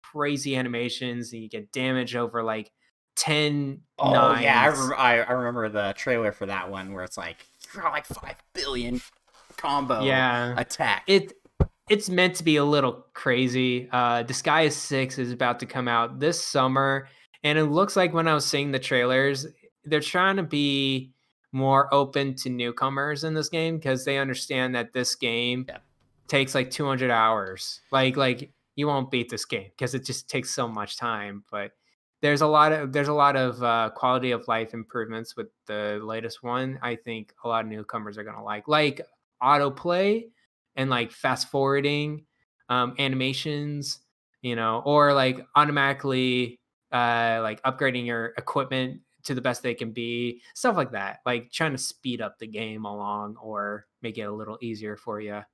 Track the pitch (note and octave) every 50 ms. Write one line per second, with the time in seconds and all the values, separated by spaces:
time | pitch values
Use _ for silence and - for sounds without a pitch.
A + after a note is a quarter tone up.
0 | - - - D3 C#3+ C#3+ C#3+ C3+ C3+ C#3+ C3+ B2+ B2+ B2 A#2+ A#2 A#2+ B2 A#2+ -
1 | C3 B2 A#2+ A#2+ A#2+ A#2+ A#2+ A2+ A2+ G#2+ - A2+ G#2 _ - C3+ B2+ C3 C3 B2+
2 | B2 A#2+ - B2 A#2+ A2+ A2+ A#2 A2+ A2+ A2 A2 G#2+ - _ _ _ _ _ _
3 | _ _ _ - - - D3+ D3+ D3+ D3 D3 D3 C#3+ C#3 C#3 - - _ _ -
4 | C3+ C3+ C3+ B2 A#2 A#2 A#2 A#2 A#2+ C#3 C3 A#2+ C3 D3 D3+ C3+ C3 B2+ C#3 -
5 | C3 B2 A#2+ A#2 A2+ A#2 B2 B2+ B2 A#2+ A#2+ A#2+ A2 G#2+ G#2 G#2 G2+ G2 G2+ -
6 | - C3+ B2 A#2 A2+ G#2 - - G2+ F#2+ G2 F#2 F2+ F#2 G2 F#2+ F#2+ F#2+ G2 F#2
7 | F#2 F#2 - - F2+ E2 E2 _ - _ _ _ - - - G3 - D#3+ C#3+ D3+
8 | - - - - - C#3 - - _ _ _ F#3 C#3 C#3+ C3 B2 A#2+ A#2+ B2 B2
9 | - - _ _ _ _ _ _ - _ - - - D3 C#3+ C#3+ C3+ B2+ B2+ A2
10 | C3 C3+ C3 C3 B2+ B2+ A#2+ A#2+ A#2+ B2 B2 A#2+ A#2+ - - - C#3+ A#2 G2+ -
11 | - - G3 G3 - - - _ _ _ _ _ - - _ _ _ - G#3+ G#3
12 | G#3 F#3 F3+ F3+ F3+ F3+ F3+ - D#3+ D#3+ D3+ D3 C#3+ D3 D3+ C#3+ C3+ B2+ A#2+ -
13 | - _ _ - - C#3 B2 B2 C3 B2+ A#2+ B2+ B2+ B2+ B2 B2 B2 B2 - B2
14 | B2 A#2+ A#2+ A#2+ A#2+ B2 C3 - - D#3+ D3 D#3+ D#3+ D3+ D3 - - - C#3+ C3+
15 | C3 B2+ C3 C#3 B2+ A#2+ B2 B2 C3 A#2+ A#2+ B2 B2+ G#2+ - C3+ B2 B2 A#2 A#2
16 | A#2 A#2 C3 C3 C#3 D#3+ E3+ E3 - - - D3 C3 C3 C3 C3+ C3+ C3+ C3+ C3+
17 | C3+ - _ _ _ _ - - - D3 D3 D#3 D#3 D3 D3 E3+ G3 G3+ - G3+
18 | F3+ F3 D#3+ E3 E3 E3 D#3 D3 C3+ - - C#3+ C#3+ C#3+ C3+ C3 C3+ - C#3+ B2
19 | B2 B2 B2+ C3 C3+ C#3 C#3 C3+ C#3 D#3 - _ _ - _ _ _ D3+ D#3 D3+
20 | D3 - - F3+ F#3 F#3+ G3 G3 F3 D#3 D3+ D3 C#3+ C#3+ C#3 C#3 C#3 C3+ C3+ C3
21 | C3 C3 _ _ _ _ _ _ _ _ - C3 C3+ C3+ C3+ C3+ C#3 C#3 C#3+ C#3+
22 | C#3 C3+ - C#3+ C#3 C#3 C3 C3 - C3 B2 B2 A#2+ A#2+ A#2+ - C#3+ C3+ C#3 C#3
23 | C#3 D3 D3+ C#3 D#3 D#3+ D#3 D#3 D3+ D3+ - E3 D#3+ E3 E3 D#3 - C3+ C3 B2
24 | C3 D3 C#3 C#3 C#3 C3+ B2+ C3 - - C#3+ C3 B2+ B2+ B2+ A#2+ A#2+ A#2+ _ B2+
25 | B2 - - - - A#2+ A#2 A#2 A#2+ B2 B2 B2+ C3 - - - _ _ _ _
26 | _ _ _ _ _ - - C#3 C#3 C3 - C#3 B2+ B2+ - - D3+ C#3 C3+ B2+
27 | C3 B2+ A#2+ A2+ A2+ A2+ A2+ G#2+ G2 F#2+ F#2+ F#2+ - - - - _ _ C3+ C3+
28 | C3 C3 B2+ C#3+ C3+ B2+ B2+ B2+ C#3+ - _ _ _ _ _ - D3 D3 C#3+ C3+
29 | C3 C3 - B2 A#2+ A#2+ A#2+ G#2+ - _ - G#2+ F#2+ G2 _ - - B2 C#3 B2+
30 | C3 - B2+ - - - - A#2 - - - - B2 A#2 A2+ G#2+ G#2 - - -
31 | B2 A#2 A2+ G#2 G#2 G2+ G2+ G2+ G3+ _ - G#3 C#3+ G2+ _ _ _ _ _ _
32 | _ _ _ _ - D3 D3 C#3 D#3 D3+ D3+ D3+ D3+ D#3 D#3 D#3 D3 C3+ C3 D3
33 | C#3+ C#3+ D3 D3+ C#3+ C#3+ C#3 C3 C3 B2+ A#2 B2 B2 A#2+ A#2 A#2 A2+ A2 - -
34 | - B2+ B2+ B2+ B2+ B2+ A#2+ A#2 A#2 - A2+ A2+ A2+ A2 - A#2 A2 _ - A#2+
35 | A2 A2+ A2+ A2+ A2+ - - - G#2+ - _ _ _ - G#2+ G#2 G#2 G#2 G#2 G#2+
36 | A2 A2 A2 A2+ A2+ A#2 - - - A#2+ B2 B2+ C3 C3 C3 - - A#2+ A#2 A2+
37 | _ A#2+ A#2 A2+ G#2+ _ _ _ - A#2+ A2+ A2+ A2 A2 G#2+ G#2+ G#2 - - A2+
38 | G#2 G#2+ G2+ A2 G#2 G#2+ G#2+ G#2+ G#2+ G#2+ G#2 G#2+ - D3 D3+ D3+ D3+ D3 C#3 -
39 | - _ _ _ _ _ _ _ B2 C3 D3 C#3+ C#3+ C#3 C#3 - - F3 F3 F3+
40 | G3 G3+ G#3+ A3+ A#3 A#3 _ _ _ _ _ _ _ _ _ C3+ C3+ C3 B2+ A#2+
41 | A#2 A2+ - - - C3+ B2+ - - - - C#3 C3+ C3+ C#3 C#3+ C#3 C#3+ D3 D3
42 | D3 D3+ D3+ D3+ - _ _ _ _ _ _ _ _ - B2 B2+ B2 B2 B2 -
43 | C#3+ C3+ C3 C3 B2+ C3+ C3 C3 - D#3 D3 D3 D3 D3 D3 D3 C#3+ - - -
44 | _ _ _ _ _ _ _ _ - B2+ A#2+ A2+ A2+ A2 A2+ A#2+ A#2+ C#3+ D3 D3
45 | D3 C#3+ C#3+ C#3 C3 C3 B2+ - - _ _ D3 D3 D3 D3 D3 C#3 C#3 C#3 C3+
46 | - C#3 C3 B2+ B2+ B2+ B2+ B2 B2 A#2+ B2 _ _ _ _ _ _ _ B2+ B2
47 | A#2+ A#2+ A#2+ A#2 A#2 A#2 A2+ A2+ A2+ A2 G#2+ - - C3 C3 C3 D3 C3+ B2 B2
48 | A#2+ A#2+ A#2+ A#2 A2+ A#2 - - - - - C#3+ C3 C3+ C3+ C3 B2+ B2+ D3 -
49 | _ _ _ _ _ - C#3 B2+ A#2 B2+ B2 - - B2+ A#2 - A#2+ A2+ A2 A#2+
50 | A#2 A#2 A#2+ A#2+ A#2+ A#2+ A#2+ A#2+ _ - - - - B3 G#3+ F3+ - D#3+ - G2+
51 | G2 G2 - - _ B2 B2 A#2+ A#2 _ - - D#3+ D#3 C#3 B2+ - - - _
52 | _ C3 A#2+ A#2 A2 G2+ - _ A2+ A2 G#2+ G#2 A2+ A2 A2 G#2+ G#2+ G#2 G#2 G#2
53 | G2+ G#2 G#2 G#2 G#2 G#2 G#2+ - A2+ A2 G#2+ G2+ G2+ G#2 G#2 G#2 - _ _ _
54 | - A#2 G#2 A#2 A2 G#2 G#2 G#2 A2 G#2+ A2 - B2 A#2 A2+ G#2 A2 G#2+ G#2+ G#2
55 | - - G#2+ G#2 G#2+ G#2 G#2 G#2 G2+ _